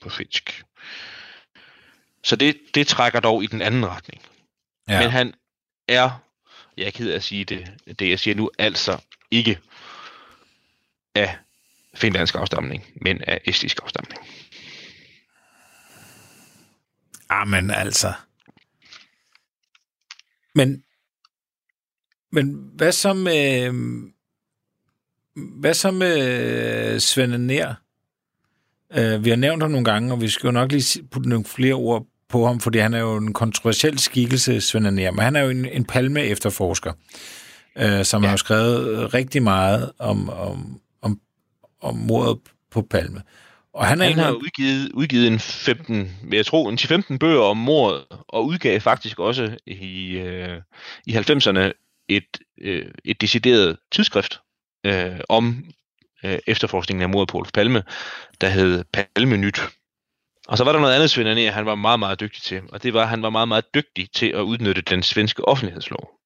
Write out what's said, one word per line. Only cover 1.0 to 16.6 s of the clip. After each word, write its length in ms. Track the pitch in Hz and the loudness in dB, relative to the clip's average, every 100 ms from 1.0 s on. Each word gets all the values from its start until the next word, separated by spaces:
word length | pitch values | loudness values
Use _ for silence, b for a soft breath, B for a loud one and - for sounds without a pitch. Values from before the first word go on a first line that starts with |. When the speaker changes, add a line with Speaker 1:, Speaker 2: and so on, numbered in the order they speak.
| B B B B B b b b b b b _ | B B B B B b b b b b b _
Speaker 1:
Så 120 | - 113 | -2 2
det, 240 | 143 147 _ | 2 0 _
det 120 | 143 143 | 0 0
trækker 340 | - 120 120 | 2 2 2
dog 240 | 113 110 | 2 2
i 20 | 104 | -2
den 160 | 110 | -4
anden 240 | 107 123 101 | -2 0 -2
retning. 360 | 90 - - - _ _ _ _ _ - | -6 -16 -20 -20 _ _ _ _ _ -2
Speaker 2:
Ja. 120 | 98 | 0
Speaker 1:
Men 100 | 117 | 2
han 240 | 127 123 - _ _ _ _ - | 2 -2 -6 _ _ _ _ 0
er, 220 | 123 127 123 _ _ b b b - | 2 2 -2 _ _ b b b -10
jeg 100 | 101 | -10
er 40 | |
ked 200 | 107 113 | -6 -4
af 60 | 82 | -4
at 60 | |
sige 220 | - 101 | -4 -6
det, 280 | 95 101 87 104 - - | -6 -8 -12 -20 -16 -4
det 120 | 92 | -2
jeg 80 | 92 | 0
siger 160 | 110 | 0
nu, 160 | 101 110 - | -2 -2 -2
altså 400 | 107 92 - 90 - - _ | -2 -2 -4 -4 -8 -20 _
ikke 280 | 117 113 92 B B B B B B B B B B B B _ _ _ | 0 0 -2 B B B B B B B B B B B B _ _ _
af 220 | 101 98 85 _ _ _ _ _ | -2 -2 -4 _ _ _ _ _
finlandsk 400 | - 110 92 82 | -2 0 0 -2
afstamning, 500 | 85 98 78 76 - - | -2 -4 -4 -6 -8 -14
men 280 | - 95 92 - | -6 -4 -2 -4
af 140 | - | -4
estisk 340 | - - - - | -2 -2 -2 -6
afstamning. 380 | - - - - B B B B B B B B B B B B B B B B B B B B B B B B | -8 -10 -12 -18 B B B B B B B B B B B B B B B B B B B B B B B B